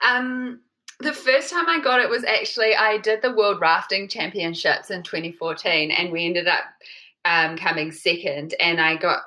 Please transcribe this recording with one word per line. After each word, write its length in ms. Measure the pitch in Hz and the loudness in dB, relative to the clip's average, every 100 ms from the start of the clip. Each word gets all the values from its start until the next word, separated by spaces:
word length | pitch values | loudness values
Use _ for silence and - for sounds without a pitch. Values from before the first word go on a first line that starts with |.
| 233 | 2
Um, 520 | 247 254 254 254 240 _ _ - - | 2 0 -4 -8 -10 _ _ -20 -8
the 120 | 277 | -6
first 380 | 294 254 262 - | -4 2 2 2
time 180 | 349 339 | -2 0
I 120 | 330 | 0
got 200 | 277 254 | 2 2
it 100 | 226 | 2
was 140 | 233 | 0
actually, 500 | 240 220 - - 220 | 0 0 0 0 2
I 240 | 214 214 214 | 4 4 2
did 240 | 214 214 | 0 0
the 100 | 254 | 2
World 280 | 220 208 190 | 2 2 4
Rafting 480 | 165 170 - 190 196 | 4 2 2 -4 -4
Championships 840 | 226 165 208 170 165 165 - - | -6 -6 -4 -4 -2 0 0 -2
in 140 | 185 | -10
twenty 260 | 175 175 165 | -6 -6 -6
fourteen, 640 | 170 165 156 185 165 151 | -6 -6 -4 0 0 2
and 180 | 160 175 | 0 -2
we 160 | 165 170 | -2 -2
ended 220 | 175 170 | 0 0
up, 160 | 156 - - - - - _ | 0 -2 -14 -20 -20 -20 _
um, 320 | 175 170 160 165 | 0 2 0 0
coming 360 | 175 156 156 | -2 -2 -4
second, 640 | 156 180 170 170 143 156 - | -4 -2 0 -2 -6 -6 -2
and 220 | 170 170 | 0 2
I 160 | 160 160 | 2 2
got 240 | 175 - | 0 0